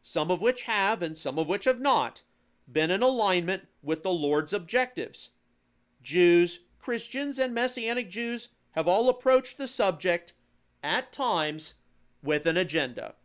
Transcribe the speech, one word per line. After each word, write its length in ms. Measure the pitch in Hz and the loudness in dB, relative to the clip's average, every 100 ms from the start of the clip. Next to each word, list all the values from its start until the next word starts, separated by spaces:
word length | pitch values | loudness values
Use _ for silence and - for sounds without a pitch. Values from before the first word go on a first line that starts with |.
some 280 | - 165 160 | -6 -6 -2
of 100 | 180 | 0
which 240 | 220 247 | 0 0
have 360 | - 214 196 220 | -2 0 0 0
and 160 | 165 156 | -4 -6
some 220 | 143 143 | -4 -2
of 80 | 156 | -2
which 180 | 196 | 0
have 160 | 262 247 | 2 2
not 420 | 277 220 120 - _ _ _ _ - | 2 2 0 -8 _ _ _ _ -4
been 200 | 131 160 | 0 0
in 120 | 190 | 2
alignment 680 | 247 254 202 180 175 185 - _ | 2 4 2 2 0 -4 -6 _
with 200 | 143 160 | -4 -2
the 100 | 185 | 0
Lord's 400 | 175 147 151 156 | 0 2 2 0
objectives. 760 | 196 165 240 247 - 123 - - _ _ _ _ _ _ _ | -6 -2 -2 -2 -4 -10 -10 -20 _ _ _ _ _ _ _
Jews, 580 | - 165 175 175 175 - _ _ | -4 4 6 6 4 -2 _ _
Christians, 600 | - 233 - 262 285 262 | -6 -6 -4 -6 -4 -2
and 160 | 262 | -2
Messianic 560 | 233 254 247 226 240 202 | 0 -2 -2 -4 -4 -6
Jews 380 | 190 233 240 - _ _ | -6 -6 -6 -10 _ _
have 160 | 160 165 | -2 2
all 200 | 190 247 | 2 2
approached 500 | 247 254 262 262 - | 2 2 2 2 -8
the 100 | 262 | -8
subject 640 | - 202 165 185 170 - _ _ _ _ _ | 0 0 0 -2 -2 -4 _ _ _ _ _
at 300 | 143 202 254 | -2 -2 -4
times 640 | - 254 180 151 156 - - _ _ _ _ | -4 0 0 -2 -4 -12 -16 _ _ _ _
with 240 | - 147 160 | -2 0 0
an 100 | 165 | 0
agenda. 580 | 185 156 131 117 107 - | 0 -2 -2 -6 -12 -16